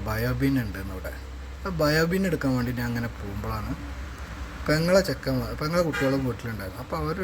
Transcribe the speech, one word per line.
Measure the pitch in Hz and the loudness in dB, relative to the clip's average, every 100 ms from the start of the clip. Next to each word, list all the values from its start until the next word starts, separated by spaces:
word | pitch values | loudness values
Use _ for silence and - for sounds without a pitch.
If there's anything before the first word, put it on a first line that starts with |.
| 104 | 0
ബയോബിൻ | 110 120 123 139 135 | 0 0 2 4 4
ഉണ്ട് | 110 95 | 0 -4
ഇന്നിവിടെ. | 98 95 87 - - - - - | -6 -6 -8 -8 -10 -12 -12 -8
ആ | 196 165 | -4 2
ബയോബിൻ | 147 156 165 190 190 | 4 4 4 4 2
എടുക്കാൻ | 160 139 127 | 2 2 2
വേണ്ടി | 120 120 | 2 0
ഞാൻ | 240 | 0
അങ്ങനെ | 120 117 - | 0 -2 -4
പോകുമ്പോഴാണ് | 202 202 220 220 104 156 - - - - - - - - - | -6 -4 -4 -4 -4 -4 -6 -8 -8 -10 -10 -8 -8 -4 2
പെങ്ങളെ | 156 165 190 185 | 4 6 6 4
ചെക്കൻ | 131 135 131 | 0 0 0
വ-, | 113 - | 0 -2
പെങ്ങളെ | 151 175 165 | 0 2 2
കുട്ടികളും | 135 135 139 131 | 2 2 2 2
വീട്ടിലുണ്ടായിരുന്നു. | 110 117 107 95 95 | -2 -4 -6 -6 -8
അപ്പൊ | 127 170 | -6 -4
അവര് | 151 175 | -2 0